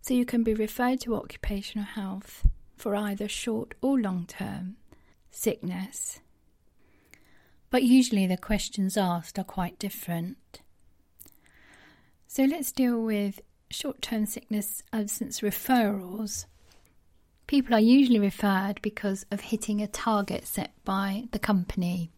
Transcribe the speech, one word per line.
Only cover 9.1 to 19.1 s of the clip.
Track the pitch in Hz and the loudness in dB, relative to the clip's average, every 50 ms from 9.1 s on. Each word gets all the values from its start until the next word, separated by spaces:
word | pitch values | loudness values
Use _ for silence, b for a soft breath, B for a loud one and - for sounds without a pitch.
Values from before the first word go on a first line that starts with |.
| 175 170 160 - - - | 0 -2 -4 -6 -8 -8
are | 185 | -8
quite | - - - 180 175 - - | -6 -4 -4 -4 -4 -6 -6
different. | - 202 - - - - 170 165 170 180 269 - _ _ _ - _ _ _ _ _ _ _ _ _ _ _ _ - b b b b b b b b b b b b b b b b b b b b | -8 -8 -8 -8 -8 -6 -4 -4 -4 -6 -10 -14 _ _ _ -20 _ _ _ _ _ _ _ _ _ _ _ _ -20 b b b b b b b b b b b b b b b b b b b b
So | _ - - 269 | _ 0 2 2
let's | 269 285 302 277 - - | 2 2 0 -4 -6 0
deal | - 262 247 240 226 | 0 2 2 2 0
with | 226 220 214 208 202 202 196 - - _ _ _ _ _ | 0 0 0 0 0 -2 -4 -8 -14 _ _ _ _ _
short-term | - - - 294 262 - - - 247 220 214 | -12 -8 -6 -8 -8 -8 -6 -4 -2 -2 -2
sickness | 208 - - - _ 214 208 202 - - - - _ - | -2 -4 -8 -8 _ -4 -4 -4 -4 -8 -10 -12 _ -4
absence | 226 208 208 - - 233 - - - | -4 -4 -4 -4 -6 -6 -6 -6 -4
referrals. | - 208 196 - - - 254 247 226 202 208 196 185 180 180 214 220 208 - - - - _ b b b b b b b b b _ _ _ _ _ _ _ _ _ | -4 -2 -4 -4 0 2 2 4 4 2 0 -2 -6 -8 -8 -8 -6 -6 -6 -10 -12 -14 _ b b b b b b b b b _ _ _ _ _ _ _ _ _
People | - - 285 254 269 240 | 0 2 2 2 4 4
are | 220 | 6
usually | 214 226 247 277 277 247 247 220 | 8 8 10 8 8 8 6 6
referred | 202 196 185 - - 202 196 185 196 196 202 - - | 4 2 0 2 0 2 2 2 0 -2 -4 -4 -6
because | 208 208 - - 202 | -6 -6 -4 -4 -4